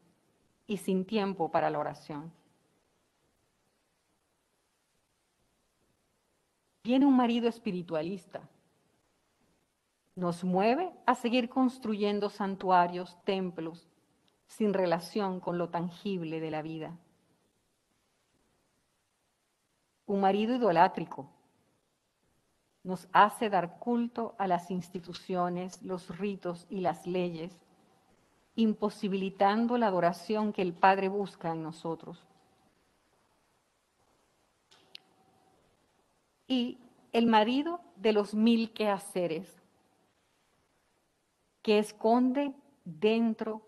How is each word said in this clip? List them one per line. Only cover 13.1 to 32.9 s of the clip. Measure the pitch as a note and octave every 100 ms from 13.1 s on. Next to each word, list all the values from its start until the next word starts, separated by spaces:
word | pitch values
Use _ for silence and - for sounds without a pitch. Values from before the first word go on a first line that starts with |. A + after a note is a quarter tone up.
| -
templos, | - F#3+ F#3 F3 D#3+ E3+ _ _ _ _ _ _ _
sin | - G#3+
relación | F#3+ F3 E3+ - A3 G3 F#3
con | F3+ F3
lo | E3+
tangible | F3 F3 - G#3 F#3 D#3+ D#3+
de | D#3+
la | D#3
vida. | D#3+ D#3+ D#3 E3+ _ _ _ _ _ _ _ _ _ _ _ _ _ _ _ _ _ _ _ _ _ _ _ _ _ _ _ _ _ _ -
Un | G3
marido | G3 G3+ A3
idolátrico | B3+ G#3+ E3 F#3 - D#3+ - - _ _ _ _ _ _ _ _ _ _ _ _ _ _ _
nos | F#3 F#3 -
hace | F3 G#3 - A3
dar | F#3 E3+ -
culto | A#3+ A#3+ A#3 - A3+ -
a | G3
las | F3 F3
instituciones, | F#3 - F#3 F3+ E3+ - F3+ F3 F3 F#3 -
los | F#3 F3+ - F3
ritos | G3+ F#3+ F3+ F3 -
y | G3
las | E3+ E3+ F3
leyes, | F3+ F3 D#3+ F3 - _ _ _ _ _ _ _ _ _
imposibilitando | - A3 G#3 G#3+ - G3 F#3+ F#3+ F#3+ G3 G#3+ A#3 B3
la | A3
adoración | F3+ E3+ F3+ - G#3+ G#3+
que | G3+
el | F#3
Padre | F3 F#3+ G3 F#3+
busca | G3+ F#3 - E3
en | E3
nosotros. | D#3 D#3+ E3 D#3+ E3 E3+ _ _ _ _ _ _ _